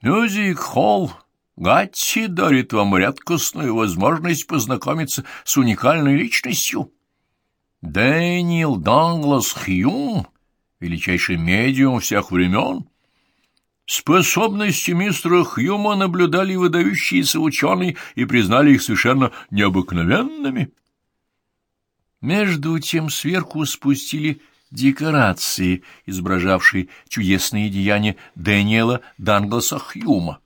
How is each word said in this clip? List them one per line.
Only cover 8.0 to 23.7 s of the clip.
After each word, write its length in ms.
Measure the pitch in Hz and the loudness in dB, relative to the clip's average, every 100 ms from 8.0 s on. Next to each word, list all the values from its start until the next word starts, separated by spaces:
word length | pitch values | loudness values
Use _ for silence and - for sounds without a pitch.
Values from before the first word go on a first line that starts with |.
| 117 156 170 175 175 170 160 120 | 2 2 0 0 0 0 0 0
Данглас 760 | 82 123 160 170 147 139 104 | 2 4 4 0 0 0 0
Хьюм, 760 | - - 92 104 214 285 214 - _ _ _ _ _ | -6 -2 0 0 0 -2 -4 -6 _ _ _ _ _
величайший 580 | 85 85 - 92 - 87 | -8 -6 -2 -2 -2 -2
медиум 640 | 82 95 123 135 135 127 | 0 0 0 2 2 2
всех 300 | - 104 98 | -2 -4 -2
времён. 580 | 90 90 98 - 277 - _ _ _ _ _ _ _ _ _ - | 0 2 2 0 -4 -10 _ _ _ _ _ _ _ _ _ -8
Способности 1040 | - - 175 180 - 220 202 208 - - | -8 2 2 4 2 0 0 -2 -2 -2
мистера 520 | 175 202 160 170 175 | -2 0 -2 0 2
Хьюма 520 | 170 - 170 202 208 202 | 2 -2 -2 0 0 0
наблюдали 600 | 190 180 175 170 190 185 | 0 2 0 2 0 0
выдающиеся 840 | 180 170 175 202 - 180 175 160 | 0 2 0 0 -2 0 0 0
учёные 560 | 160 139 143 180 180 - - - | -2 0 0 0 -2 -4 -10 -4
и 100 | 120 | 0
признали 480 | 120 98 117 147 | 2 4 4 6
их 80 | 135 | 6
совершенно 500 | - 107 117 131 131 - - | 4 0 2 2 2 -2 -8
необыкновенными. 1200 | 101 101 92 87 85 85 165 262 311 285 262 151 _ _ _ _ _ _ _ _ _ _ _ _ _ _ _ | 0 2 2 0 0 2 2 0 -6 -6 -4 -6 _ _ _ _ _ _ _ _ _ _ _ _ _ _ _
Между 600 | 117 185 208 165 147 165 | -4 -2 0 -2 -2 -2
тем 300 | - 170 160 | -2 -4 -2
сверху 560 | - 147 185 175 147 | -4 -2 -4 -4 -6
спустили 760 | 151 | -6